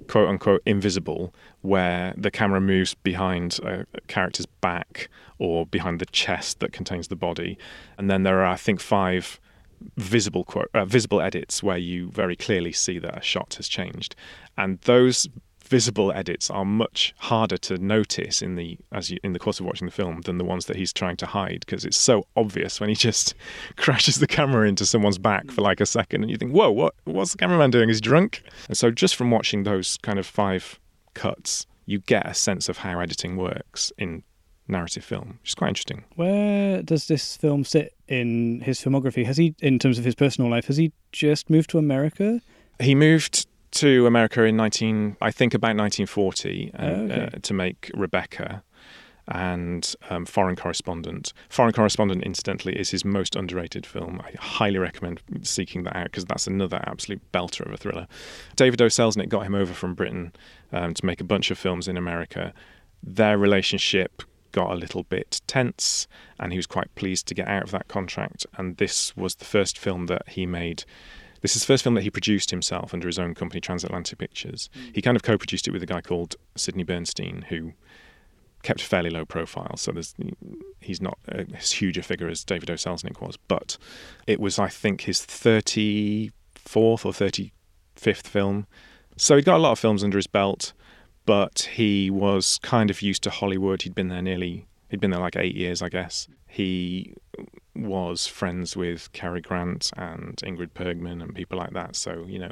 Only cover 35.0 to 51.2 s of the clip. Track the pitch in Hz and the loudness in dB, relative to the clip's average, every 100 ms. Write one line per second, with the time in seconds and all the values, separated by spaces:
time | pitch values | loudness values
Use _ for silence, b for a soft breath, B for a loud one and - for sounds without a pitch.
35 | - 101 - - - - - - - - | -8 -8 -8 -12 -12 -2 -2 -2 -6 -10
36 | - - 175 202 208 202 196 185 165 160 | -10 -4 0 2 2 2 2 0 0 0
37 | - 151 - - 151 143 135 160 147 - | 2 0 -2 -2 2 2 2 2 0 -4
38 | - 131 120 117 117 120 120 127 135 139 | -4 0 2 2 0 0 -2 -2 2 2
39 | 131 127 120 135 165 156 143 127 135 120 | 2 0 2 4 2 4 2 4 4 4
40 | 120 117 143 - 123 117 - 143 160 - | 2 2 2 2 2 2 2 2 2 0
41 | _ - 151 147 - 160 156 170 151 135 | _ 0 2 2 4 4 4 2 2 2
42 | 151 - 202 233 b b b - 123 139 | 0 0 0 0 b b b 0 4 8
43 | 156 160 - - - _ _ - 147 131 | 8 6 4 -2 -4 _ _ 4 8 8
44 | 120 117 113 - 113 110 110 - 113 110 | 8 8 6 6 4 6 2 2 0 0
45 | 104 101 110 - 123 117 113 107 104 - | 0 0 0 4 4 4 2 2 0 0
46 | 98 - 95 - 98 92 - - - - | -2 2 0 0 -4 -4 -6 -4 -4 -2
47 | 107 - - - - 98 92 - - - | -2 -2 -4 -6 -4 -2 -2 -4 -8 -4
48 | 95 92 90 - 98 95 - B B B | -2 -2 -2 -8 -10 -10 -14 B B B
49 | B B - 90 90 87 87 87 - - | B B -10 -4 -2 -2 -4 -4 -6 -8
50 | - 90 87 - 92 90 90 85 - 85 | -8 -8 -2 2 2 2 -4 -4 -6 -8
51 | 82 92 | -8 -10